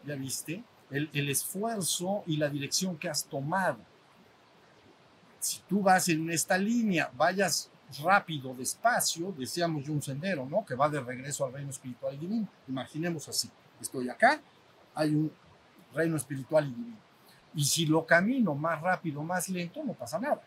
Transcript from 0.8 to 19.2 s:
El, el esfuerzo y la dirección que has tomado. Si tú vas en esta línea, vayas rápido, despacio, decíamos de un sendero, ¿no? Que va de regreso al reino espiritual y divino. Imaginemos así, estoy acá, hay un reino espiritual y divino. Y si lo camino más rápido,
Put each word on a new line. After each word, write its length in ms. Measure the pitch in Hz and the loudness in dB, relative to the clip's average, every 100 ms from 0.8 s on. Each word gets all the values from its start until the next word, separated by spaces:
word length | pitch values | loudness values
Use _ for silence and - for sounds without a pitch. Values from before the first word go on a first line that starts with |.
| - | -6
El, 160 | 139 156 | -4 -2
el 160 | 147 143 | -2 0
esfuerzo 920 | 135 - 190 226 220 165 - 180 202 180 | -2 -2 -4 -4 -2 -2 -2 -2 -2 -2
y 100 | 151 | 0
la 120 | 147 | 0
dirección 480 | 143 139 - 190 160 | 0 -2 0 -2 -4
que 120 | 175 | -4
has 160 | 147 | -4
tomado. 540 | - 139 139 185 180 117 95 - _ - - - _ - - - - - - - - - | -4 -6 -2 2 2 0 -12 -20 _ -20 -20 -20 _ -20 -20 -20 -20 -20 -20 -20 -20 -8
Si 180 | - - - | -6 -6 -2
tú 140 | 196 | 2
vas 260 | 190 185 175 | 6 6 4
en 220 | 160 165 | 2 0
esta 260 | 165 - 185 | -2 2 2
línea, 540 | 202 240 220 170 - 123 | 4 2 2 2 0 2
vayas 520 | 165 185 185 - - - - 135 | 2 4 0 0 -4 -18 -18 -4
rápido, 540 | 160 196 190 151 131 | 4 4 4 -6 -6
despacio, 800 | 127 123 - 233 226 - 165 180 196 | -6 -6 0 2 4 0 -2 -6 -6
decíamos 480 | 123 175 170 156 135 | -6 -2 0 0 -2
de 40 | |
un 100 | 151 | -4
sendero, 460 | 139 135 190 160 131 | -2 -4 -2 -4 -2
¿no? 180 | 180 | -2
Que 120 | 208 127 | -2 2
va 120 | 151 | 2
de 120 | 147 | 2
regreso 440 | 123 127 139 139 | -6 -8 -8 -4
al 80 | 135 | -4
reino 180 | 135 139 | -4 -10
espiritual 440 | 131 127 120 135 | -10 -12 -6 -6
y 40 | 139 | -6
divino. 300 | 170 226 196 - - | -4 -2 -4 -8 -8
Imaginemos 600 | 131 127 151 175 160 127 | -6 -6 -4 -2 -4 -4
así, 220 | 117 - - - - | -4 -4 -10 -20 -14
estoy 280 | - 135 123 | -8 -4 -4
acá, 320 | - 240 294 - - - - - | 4 4 4 -4 -20 -20 -20 -12
hay 200 | - 156 151 | 0 2 4
un 160 | 151 - - - - - - | 2 -4 -20 -20 -20 -20 -8
reino 240 | 151 165 156 | -2 0 0
espiritual 520 | - 135 123 151 143 | -2 -8 2 2 2
y 20 | |
divino. 260 | 120 117 110 - - - - - 165 | -6 -10 -12 -20 -20 -20 -20 -8 -2
Y 80 | |
si 220 | 139 - 156 | 2 2 4
lo 200 | 160 156 | 2 6
camino 480 | 170 202 269 196 | 6 6 2 2
más 260 | 139 160 156 | 2 -2 0
rápido, 400 | 175 180 170 143 | 0 0 -2 -6